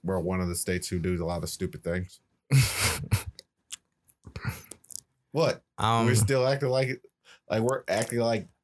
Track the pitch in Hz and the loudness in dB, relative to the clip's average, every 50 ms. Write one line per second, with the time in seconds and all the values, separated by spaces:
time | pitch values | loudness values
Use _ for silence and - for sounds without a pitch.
0 | - 85 95 92 82 87 92 92 90 87 87 82 - - 92 90 - - 92 90 | -2 -2 -2 0 0 0 0 0 -2 -2 -2 -4 -2 -2 -2 -2 -2 -4 -4 -2
1 | 82 90 90 85 85 82 101 101 80 85 - - 95 87 - - - 85 85 92 | -2 0 -2 0 -2 -2 -4 -4 -4 -6 -6 -6 -6 -6 -6 -6 -6 -4 -4 -4
2 | 92 92 - - _ _ _ _ _ _ 135 135 120 101 - - - - - - | -4 -6 -12 -20 _ _ _ _ _ _ 4 4 4 4 2 0 0 0 0 -2
3 | - - - - - - - - - _ _ _ _ _ - - _ _ _ _ | -2 -2 -2 -2 -2 -6 -12 -16 -20 _ _ _ _ _ -16 -16 _ _ _ _
4 | _ - - _ _ - - - - - - - - - - - - - - - | _ -20 -20 _ _ -16 -16 -8 -6 -6 -6 -6 -10 -16 -20 -20 -18 -10 -10 -10
5 | _ _ _ _ _ _ - 139 165 131 - - _ _ _ - 104 110 117 113 | _ _ _ _ _ _ -2 0 0 0 0 -4 _ _ _ -2 2 2 4 4
6 | 113 117 - 107 110 104 139 131 127 131 143 139 143 127 127 131 135 127 135 - | 4 4 6 4 4 4 4 2 2 2 2 0 0 0 2 2 0 0 -2 -8
7 | _ - _ _ _ - - _ _ - - 110 113 123 135 - - - 90 104 | _ -20 _ _ _ -20 -20 _ _ -2 0 2 2 2 0 -2 -2 0 0 0
8 | 110 - 117 117 117 117 117 110 92 - _ _ | 0 0 0 0 0 2 0 -2 -2 -8 _ _